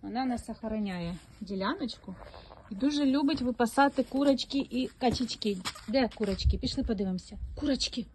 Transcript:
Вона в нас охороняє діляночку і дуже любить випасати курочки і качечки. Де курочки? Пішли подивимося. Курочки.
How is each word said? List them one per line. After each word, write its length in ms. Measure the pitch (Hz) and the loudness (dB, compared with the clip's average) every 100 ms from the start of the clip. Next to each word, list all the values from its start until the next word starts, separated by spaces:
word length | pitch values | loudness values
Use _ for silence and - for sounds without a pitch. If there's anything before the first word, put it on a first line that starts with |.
Вона 220 | 196 220 | -6 -4
в 20 | 262 | -2
нас 220 | 240 - | -4 -6
охороняє 680 | 220 226 214 208 180 170 185 - - | -8 -6 -2 -2 -2 -4 -6 -12 -14
діляночку 720 | 180 190 190 359 269 - - 180 - - - - - | -6 -2 -2 -2 -4 -8 -12 -14 -14 -16 -18 -20 -12
і 40 | |
дуже 320 | 196 262 294 285 | 0 2 4 4
любить 360 | 269 285 311 | 4 4 2
випасати 600 | 247 240 240 - 277 277 | 0 2 2 6 4 4
курочки 560 | 247 269 285 254 - 277 | -2 2 4 4 2 -2
і 320 | - 240 254 - | -2 -2 -4 0
качечки. 580 | 254 - 240 - 214 196 185 - - | 0 2 -2 -2 -2 -2 -6 -10 -2
Де 200 | 240 240 | 2 2
курочки? 500 | - 208 190 - 190 | 0 -2 2 2 2
Пішли 260 | 254 - | 0 -2
подивимося. 540 | 269 208 196 185 - 208 - | -2 0 0 -2 -6 -12 -10
Курочки. 520 | - 294 254 - - 220 | -4 0 0 0 -4 -8